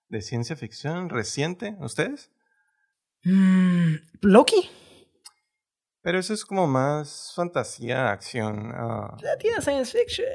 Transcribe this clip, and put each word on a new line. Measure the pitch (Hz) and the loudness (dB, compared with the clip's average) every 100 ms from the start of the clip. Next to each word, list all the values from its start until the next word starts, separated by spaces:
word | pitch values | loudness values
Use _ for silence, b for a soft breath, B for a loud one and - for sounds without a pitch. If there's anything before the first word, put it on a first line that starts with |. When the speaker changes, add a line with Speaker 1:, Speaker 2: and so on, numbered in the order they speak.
| - | -10
Speaker 1:
de | 110 | -10
ciencia | - 120 117 151 | -6 -6 -6 -10
ficción | 110 - 143 175 180 | -12 -10 -8 -8 -6
reciente, | 113 101 139 156 180 208 202 | -6 -6 -4 -4 -6 -12 -10
¿ustedes? | 131 - 202 285 _ _ _ _ _ _ _ _ _ _ | -10 -6 -6 -8 _ _ _ _ _ _ _ _ _ _
Speaker 2:
Mm, | 180 190 190 185 185 175 165 156 _ - | 2 4 6 6 4 4 2 0 _ 0
Loki. | 202 214 294 403 - B B B B _ - _ _ _ _ _ _ _ | 8 8 8 4 0 B B B B _ -20 _ _ _ _ _ _ _
Speaker 1:
Pero | 175 185 | -4 -2
eso | 185 | -2
es | 214 | -6
como | - 190 160 | -2 0 2
más | 131 139 151 147 - - | 2 2 -2 -6 -14 -12
fantasía, | - 175 156 113 - 117 127 120 | -6 -2 -2 -4 -8 -4 0 0
acción, | 101 - 123 107 104 113 120 | -2 -6 -4 -4 -4 -8 -8
ah. | 117 107 104 107 | -6 -6 -8 -10
Speaker 2:
Ya | - 494 | -6 -2
tiene | 427 427 | -2 -2
science | 285 277 240 466 | -2 -2 -2 -2
fiction. | - - - | -2 -2 -6